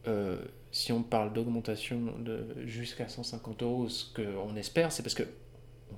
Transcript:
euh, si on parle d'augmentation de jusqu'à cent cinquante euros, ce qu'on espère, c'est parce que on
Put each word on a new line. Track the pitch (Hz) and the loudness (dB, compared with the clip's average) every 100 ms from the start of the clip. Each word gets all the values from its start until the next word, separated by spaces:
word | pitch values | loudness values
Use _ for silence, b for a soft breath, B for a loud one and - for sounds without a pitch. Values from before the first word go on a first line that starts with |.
| 117 | 2
euh, | 107 98 87 - - - | 4 4 0 -4 -12 -6
si | - - | -2 2
on | 117 | 2
parle | 117 113 107 | 6 4 4
d'augmentation | 113 117 117 110 107 - 120 117 110 | 2 2 2 0 -2 0 0 0 -2
de | 117 113 113 123 | -2 -2 -4 -6
jusqu'à | 123 113 120 - 113 | -6 -4 -6 -4 -6
cent | - | -4
cinquante | 117 117 117 107 | -6 -6 -6 0
euros, | 120 123 117 | 2 4 2
ce | - - | 0 -4
qu'on | - 104 98 104 107 | -2 -2 0 -2 -2
espère, | 101 - 165 | 2 6 6
c'est | - | 2
parce | - - | 0 0
que | - - - - - - | 0 -4 -16 -16 -18 -18
on | - | -14